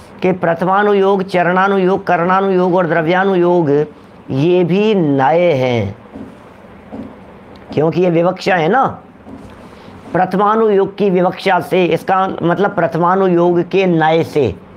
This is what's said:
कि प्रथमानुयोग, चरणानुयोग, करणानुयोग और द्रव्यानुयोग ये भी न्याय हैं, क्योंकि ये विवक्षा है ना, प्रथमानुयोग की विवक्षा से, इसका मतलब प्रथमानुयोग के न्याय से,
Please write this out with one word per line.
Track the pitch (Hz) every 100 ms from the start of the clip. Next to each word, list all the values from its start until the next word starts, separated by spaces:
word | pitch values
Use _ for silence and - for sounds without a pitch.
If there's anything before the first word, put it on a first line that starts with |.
| - -
कि | 185
प्रथमानुयोग, | 185 170 170 180 196 208 202 196 202
चरणानुयोग, | 185 180 170 185 196 196 180 196 -
करणानुयोग | 170 175 190 196 185 180 180
और | 165
द्रव्यानुयोग | 170 160 180 196 185 175 175 147 143 151 - - - -
ये | 131 160 180
भी | 170 185 214 202
न्याय | 156 139 135 165
हैं, | 175 139 127 120 101 - - - - - - - - - - - - - - - - - -
क्योंकि | 139 160 160
ये | 180
विवक्षा | 165 175 185 190 185
है | 156
ना, | 247 202 101 - - - - - - - - - - -
प्रथमानुयोग | 170 185 185 208 220 220 196 196 196
की | 202
विवक्षा | 180 180 180 190 180
से, | - 180 180
इसका | 160 - 190 190 -
मतलब | 165 175 196 196
प्रथमानुयोग | 165 160 175 190 190 170 175 175
के | 175 190 185
न्याय | 165 156 165
से, | 147 151 120 87 -